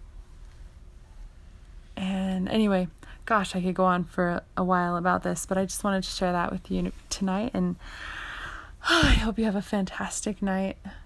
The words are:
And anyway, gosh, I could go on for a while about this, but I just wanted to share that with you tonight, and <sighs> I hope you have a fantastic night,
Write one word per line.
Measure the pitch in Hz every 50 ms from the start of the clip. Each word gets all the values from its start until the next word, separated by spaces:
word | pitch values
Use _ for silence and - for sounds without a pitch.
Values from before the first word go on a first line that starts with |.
| - - - - - - - - - - - - - - - - - - - - - - - - - - - - - - - - - - - - - - -
And | - 190 190 196 190 190 190 185 185 185 -
anyway, | - 220 214 208 196 185 185 170 - - - - - - -
gosh, | - 226 208 185 - -
I | 185
could | 180 185 175
go | 185 185
on | 185 180 180 170
for | - - - 180 175 175 - - - -
a | - 185
while | 180 185 180 175 175 175
about | 175 175 185 180 185 185
this, | 180 175 - -
but | - 190 190
I | 190
just | 185 - - -
wanted | 202 196 190 185
to | -
share | - - 190 180
that | 175 175 175 -
with | - 185 - -
you | 185 180 175 185 - - - -
tonight, | - - 196 190 185 202 214 - -
and | 190 180 175 180 - - - - - - - - - - -
<sighs> | - - - - - - - - - - - -
I | 330 339 311 285
hope | 247 226 220 220 202 -
you | 220
have | 220 185
a | 202
fantastic | 190 - 214 202 190 - - - 196 190 - - - 214 202 -
night, | 208 196 190 190 190 190 - - - 196 - - -